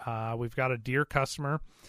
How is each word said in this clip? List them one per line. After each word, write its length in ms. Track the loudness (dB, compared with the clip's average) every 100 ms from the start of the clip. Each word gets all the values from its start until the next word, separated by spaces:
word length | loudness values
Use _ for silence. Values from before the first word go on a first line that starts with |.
| -4
uh, 300 | -4 -2 -2
we've 160 | -2
got 160 | 0 2
a 80 | 0
dear 260 | 2 2
customer. 560 | 2 2 0 -2 -2 -2 -4 -16